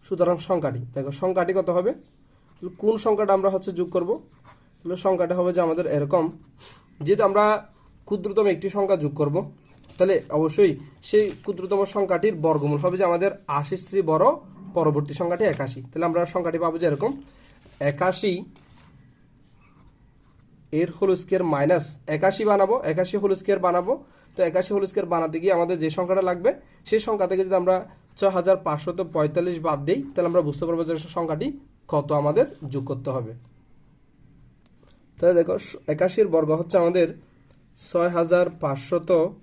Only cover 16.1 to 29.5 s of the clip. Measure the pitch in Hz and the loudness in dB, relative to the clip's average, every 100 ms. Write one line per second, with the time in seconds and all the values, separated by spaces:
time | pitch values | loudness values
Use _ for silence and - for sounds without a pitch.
16.1 | 165 175 185 170 165 170 165 170 147 214 | 0 0 -2 -2 -2 -2 0 0 0 -2
17.1 | 285 - - - - - - 143 143 185 | -4 -14 -20 -20 -20 -20 -4 -4 0 -2
18.1 | 185 208 180 - - _ - - - - | 0 -2 -4 -8 -20 _ -20 -20 -20 -20
19.1 | _ _ _ _ _ _ _ - _ _ | _ _ _ _ _ _ _ -20 _ _
20.1 | _ _ _ _ _ - 151 175 - 196 | _ _ _ _ _ -6 -2 -2 0 0
21.1 | 180 - 185 175 143 147 175 - - - | 0 0 0 0 2 2 2 0 -14 -6
22.1 | 156 190 196 214 202 196 247 - 180 180 | 0 0 2 2 4 4 2 0 -2 -2
23.1 | 202 202 190 - 196 180 175 180 269 - | 0 0 -2 0 2 2 0 0 -4 -6
24.1 | _ _ - 175 175 185 202 190 202 175 | _ _ -2 0 0 0 -2 -2 -4 -2
25.1 | 170 160 165 180 175 170 175 156 156 180 | -2 -2 -2 0 2 0 0 -2 -2 0
26.1 | 190 185 180 208 - - _ - 220 226 | 0 0 0 0 -2 -12 _ -2 -2 0
27.1 | 214 180 190 185 185 180 185 185 - _ | -2 0 0 0 2 2 0 -2 -20 _
28.1 | - 196 190 170 185 175 147 180 175 170 | -2 0 2 2 2 0 -4 -4 -6 -4
29.1 | 160 151 160 175 | -2 0 0 -2